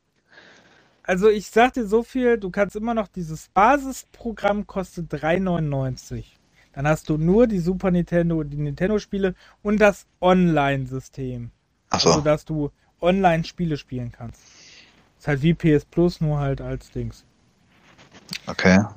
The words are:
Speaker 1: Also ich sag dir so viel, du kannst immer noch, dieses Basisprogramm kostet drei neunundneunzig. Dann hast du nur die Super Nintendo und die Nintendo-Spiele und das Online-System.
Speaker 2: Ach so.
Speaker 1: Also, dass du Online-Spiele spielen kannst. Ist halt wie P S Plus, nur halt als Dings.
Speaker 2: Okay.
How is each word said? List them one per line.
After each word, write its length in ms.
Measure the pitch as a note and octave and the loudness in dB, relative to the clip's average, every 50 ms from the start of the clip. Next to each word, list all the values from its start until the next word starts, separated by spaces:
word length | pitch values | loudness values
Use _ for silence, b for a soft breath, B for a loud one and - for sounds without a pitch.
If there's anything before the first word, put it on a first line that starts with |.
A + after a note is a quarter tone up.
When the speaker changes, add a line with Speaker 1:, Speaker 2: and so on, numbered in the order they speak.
| _ _ _ _ _ b b b b b b b b b b b b b b b b | _ _ _ _ _ b b b b b b b b b b b b b b b b
Speaker 1:
Also 260 | - F#3+ F3+ G3+ A3 | -4 -2 2 4 4
ich 200 | G#3 G#3+ - - | 4 2 -2 -2
sag 240 | - A3 A#3+ B3+ - | 2 4 4 4 2
dir 120 | C4 A3+ | -2 -2
so 180 | F#3+ G#3+ A#3 A#3 | 0 0 0 0
viel, 340 | - - C4 B3 A#3+ A#3 | 0 -2 0 2 2 2
du 120 | A3 G3+ F3+ | 0 -2 -4
kannst 280 | F3 G3+ G3+ F#3 - | -2 -2 -2 -2 -4
immer 160 | G#3+ G#3+ A#3+ A#3 | -6 -6 -4 -2
noch, 160 | A3+ G3+ - | -4 -4 -6
dieses 400 | - F#3+ F3 D#3 D#3 D3 - _ | -8 -10 -10 -10 -10 -12 -10 _
Basisprogramm 1200 | - F#3 G3+ A#3+ C#4+ D4 C4+ C4+ B3+ - - _ _ - - A#3 G#3+ - - G3+ G3+ G#3 G3 | 2 4 6 6 4 4 0 -4 -10 -12 -14 _ _ -12 -10 -10 -6 -2 -2 -2 -2 -2 -6
kostet 400 | - - G3 F3+ - - F3+ E3 - | -8 -8 -8 -8 -8 -8 -12 -10 -8
drei 300 | - C#3+ - D#3 E3+ F#3+ | -8 -4 -2 0 0 0
neunundneunzig. 1000 | F#3+ F#3 F3 E3 D#3 D3 C#3+ C#3 C3+ C3 B2+ - - - B2+ A2+ - _ _ _ _ _ _ _ _ _ - | 0 0 -2 -2 -2 -2 -2 -2 -4 -4 -6 -8 -12 -12 -12 -12 -12 _ _ _ _ _ _ _ _ _ -10
Dann 140 | C#3 C#3 | -4 -2
hast 220 | D3+ D#3 - - - | -2 -2 -2 -2 -4
du 80 | D#3 | -2
nur 300 | D#3 D#3 E3+ F#3+ A3+ B3 | 0 2 4 4 4 4
die 120 | A3+ G#3 F#3 | 4 2 0
Super 320 | D#3+ F3 F#3+ F3+ - F#3+ | -2 -2 -2 -2 0 0
Nintendo 480 | F3+ F3 E3 - F3 F3 E3+ E3+ E3 D#3+ | 0 0 0 0 0 0 0 0 0 -2
und 100 | D3+ C#3+ | -4 -6
die 60 | D3 | -6
Nintendo-Spiele 800 | D3 D3 D3 C#3+ - F3 F#3+ G#3+ G#3 - - - G3 G3 F#3 F3+ b b b b b | -6 -6 -6 -4 -4 -2 -2 -2 -2 -4 -6 -6 -2 -2 -2 -4 b b b b b
und 200 | b G#3 G#3+ G#3 | b -2 2 4
das 240 | A3 G3+ F#3 - - _ _ - | 4 4 2 0 -8 _ _ 0
Online-System. 1300 | E3+ F3+ F#3 F#3 F3+ E3+ D#3 D3 C#3 C#3 C#3 C3+ C3 B2+ C3 C3 - - - - C3+ B2+ B2 A#2+ A#2+ A#2 - _ _ _ _ _ _ - | 2 4 4 4 4 4 2 2 2 0 0 -2 -4 -6 -8 -10 -12 -12 -12 -10 -10 -10 -8 -10 -12 -14 -18 _ _ _ _ _ _ -6
Speaker 2:
Ach 100 | - - | -2 0
so. 100 | - F3 | 4 4
Speaker 1:
Also, 120 | D#3+ D#3 | 4 4
dass 240 | C#3+ D3+ D3+ D#3 - | 4 2 0 0 -2
du 260 | - D#3+ D3+ D3 C#3+ - _ _ _ _ - | -6 -6 -4 -4 -6 -8 _ _ _ _ -2
Online-Spiele 720 | - F3 F#3 G3 F#3+ F3 E3 D#3+ E3 - - - F3+ D#3+ D3+ | 0 0 2 4 4 2 2 0 -2 -6 -6 -6 -4 -4 -4
spielen 380 | C3+ - - B2+ B2+ A#2+ A#2 - | -4 -6 -8 -10 -10 -10 -10 -12
kannst. 260 | - A#2+ A2+ G2+ - _ b b b b b b b b b b b b b _ _ | -14 -16 -16 -16 -18 _ b b b b b b b b b b b b b _ _
Ist 80 | - | -6
halt 140 | D3 D3 C3+ | -4 -2 2
wie 120 | C#3 E3+ E3 | 2 2 2
P 200 | - - E3 D3 | 2 2 2 2
S 100 | C#3+ - | 2 0
Plus, 380 | _ - E3+ F3 F3 F3 - | _ -2 0 0 0 0 -2
nur 180 | E3 D3+ D3 C#3+ | -2 -2 -2 -2
halt 220 | C#3+ C#3 C3+ C3 | -2 -4 -4 -6
als 280 | C3 B2+ C3 B2+ - - | -6 -10 -10 -10 -12 -12
Dings. 340 | - B2+ A#2+ A2+ - - _ _ _ _ _ _ _ _ _ _ _ _ _ _ _ _ - _ - - _ - - - - | -10 -10 -8 -10 -10 -14 _ _ _ _ _ _ _ _ _ _ _ _ _ _ _ _ -20 _ -20 -20 _ -14 -14 -14 -12
Speaker 2:
Okay. 380 | - - - - F#2 F#2 G2 A2+ A2 - | -10 -4 0 4 4 6 4 4 0 -6